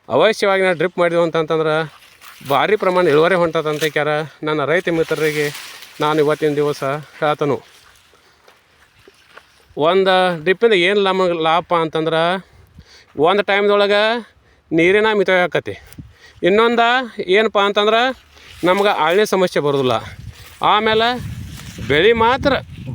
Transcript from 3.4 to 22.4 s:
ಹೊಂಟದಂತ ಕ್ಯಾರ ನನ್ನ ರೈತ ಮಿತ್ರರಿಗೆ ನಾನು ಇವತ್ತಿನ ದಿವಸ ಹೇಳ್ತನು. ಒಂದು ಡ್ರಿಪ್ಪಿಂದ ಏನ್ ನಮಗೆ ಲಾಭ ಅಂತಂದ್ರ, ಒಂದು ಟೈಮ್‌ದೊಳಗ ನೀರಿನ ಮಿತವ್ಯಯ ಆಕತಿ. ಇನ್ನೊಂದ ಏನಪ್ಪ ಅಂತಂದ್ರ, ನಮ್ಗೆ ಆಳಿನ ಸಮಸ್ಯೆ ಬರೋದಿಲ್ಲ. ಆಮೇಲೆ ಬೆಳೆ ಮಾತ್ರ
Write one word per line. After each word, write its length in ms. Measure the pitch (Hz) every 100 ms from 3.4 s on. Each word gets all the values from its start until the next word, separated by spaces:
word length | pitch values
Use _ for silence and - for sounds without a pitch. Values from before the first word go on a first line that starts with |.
ಹೊಂಟದಂತ 440 | 170 165 151 151 156
ಕ್ಯಾರ 180 | 151 147 151 156 - 151
ನನ್ನ 140 | 151 135
ರೈತ 180 | 170 180 165
ಮಿತ್ರರಿಗೆ 480 | 160 156 156 151 147 147 - - - -
ನಾನು 160 | 151 156
ಇವತ್ತಿನ 280 | 147 151 156 147
ದಿವಸ 220 | 147 143 139 147 147 -
ಹೇಳ್ತನು. 380 | 156 156 147 127 - - - _ _ _ _ _ _ _ _ _ _ _ - _ _ - - _ _ - 151
ಒಂದು 260 | 190 190 185 180 170
ಡ್ರಿಪ್ಪಿಂದ 320 | 156 185 233 202 175
ಏನ್ 140 | 208 196
ನಮಗೆ 260 | 185 185 170 160
ಲಾಭ 260 | 165 170 170
ಅಂತಂದ್ರ, 320 | 160 160 160 160 170 190 - - - - - - _ - 156
ಒಂದು 160 | 196 208
ಟೈಮ್‌ದೊಳಗ 460 | 202 202 202 202 208 214 233 214 _ _ _ _ 160
ನೀರಿನ 300 | 170 202 220 214
ಮಿತವ್ಯಯ 300 | 190 185 175
ಆಕತಿ. 260 | 156 117 98 - - - - - - 170
ಇನ್ನೊಂದ 340 | 202 233 233 233 247 247 - 190 190
ಏನಪ್ಪ 220 | 220 208 202
ಅಂತಂದ್ರ, 320 | 208 208 220 254 254 _ - - - 170
ನಮ್ಗೆ 240 | 190 202 190 156
ಆಳಿನ 200 | 180 214
ಸಮಸ್ಯೆ 280 | 190 180 185 147
ಬರೋದಿಲ್ಲ. 280 | 139 131 113 107 - - - - - 160
ಆಮೇಲೆ 360 | 202 220 220 233 247 - - - - - - 113
ಬೆಳೆ 220 | 143 196 233
ಮಾತ್ರ 280 | 226 262